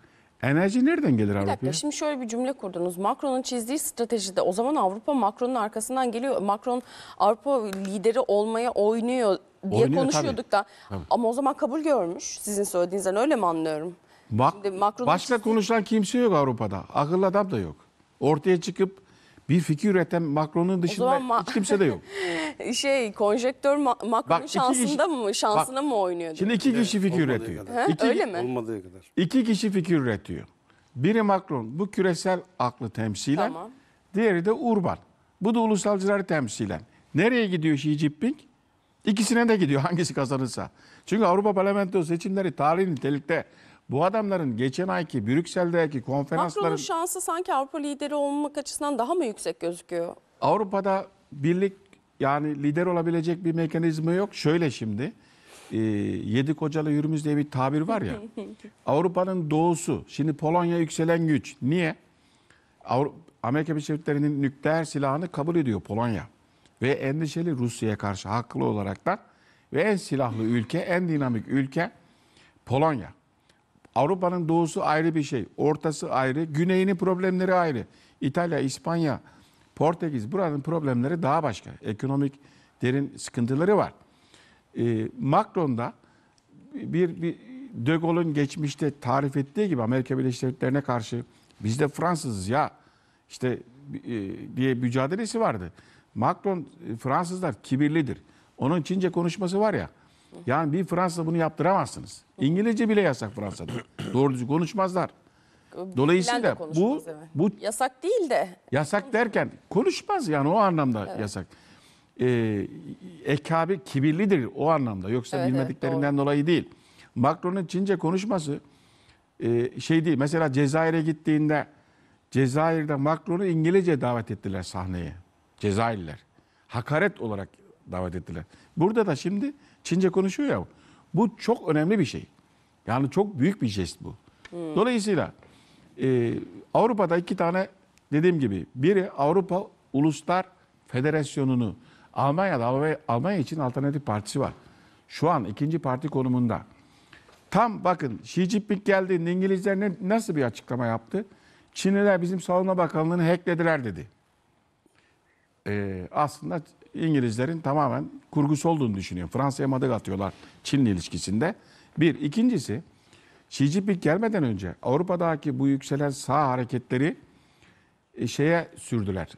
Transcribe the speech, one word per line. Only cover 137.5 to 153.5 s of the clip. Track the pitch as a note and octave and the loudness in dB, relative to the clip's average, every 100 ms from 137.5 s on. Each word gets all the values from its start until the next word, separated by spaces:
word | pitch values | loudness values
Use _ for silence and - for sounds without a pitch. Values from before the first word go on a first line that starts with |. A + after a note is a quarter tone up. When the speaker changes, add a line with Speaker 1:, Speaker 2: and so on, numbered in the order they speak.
| F#3 G3 - _ _ - | 0 -2 -8 _ _ -2
Speaker 1:
dediğim | C#3+ F3 E3+ | 2 4 4
gibi, | B2 F#2+ - B2 | 0 -2 -6 -2
biri | D3 G3 F#3 | 2 2 0
Avrupa | - C#3+ F#3 F3 F3+ G#3 _ _ | 0 2 2 0 -2 -6 _ _
Uluslar | C3+ D3+ D3 - F3 - _ _ _ _ | 0 2 0 -2 -2 -2 _ _ _ _
Federasyonu'nu, | B2 D3 D#3 C#3 - C3+ B2 A2+ E2 - - - | -2 0 0 -2 -2 0 2 0 -4 -16 -20 -12
Almanya'da | - C3+ D#3 G3 C#3+ A#2 | -2 0 2 0 0 0
Almanya, | C3+ D#3 D3+ - | 0 0 -2 -2
Almanya | A#2+ D#3+ G3+ | -2 0 -2
için | B2 D#3+ | -2 -2
Alternatif | C3 B2+ C#3+ C#3+ C#3 | -4 -2 -2 -2 -2
Partisi | G#2+ G#2+ C#3+ | -4 -2 -4
var. | G#2 - - - - _ _ | -4 -6 -18 -20 -20 _ _
Şu | - D#3 | -2 2
an | E3 G2+ | 2 -2
ikinci | G#2 D3 E3 | -4 -2 -2
parti | C#3+ B2+ D3+ | -2 -4 -2
konumunda. | C#3 B2+ B2 A#2+ G2+ - - _ _ _ - _ - - | -2 0 2 2 -2 -6 -20 _ _ _ -20 _ -20 -2
Tam | F#3+ A#3 F#3+ | 2 2 2
bakın | - - C#3 F#2 | -2 0 -2 -6
Xi | - - F3+ | -6 0 2
Jinping | G#3 - G3+ G3 | 0 0 -2 2
geldiğinde | F#3+ F#3 F3+ E3+ | 2 2 0 0
İngilizler | F3+ F#3+ F#3+ G3+ F#3+ | 0 0 0 0 0
ne, | G#3 E3+ | 0 -2
nasıl | F#3 A3 A3 D#3+ | 0 0 0 0
bir | |
açıklama | B2 - - B2 A#2 | 0 -2 -6 -4 -2
yaptı? | A2+ - F#3 A3 - _ _ _ | -2 -4 -8 -8 -14 _ _ _
"Çinliler | - F#3+ G3 G3+ F#3 | -4 0 4 4 4
bizim | F3 F#3 | 2 -4
savunma | - F3+ F#3+ F#3 | 0 0 2 2
bakanlığını | E3 D#3+ D#3+ F3 E3 | 2 2 0 2 2
hacklediler." | F3+ F3+ | 2 0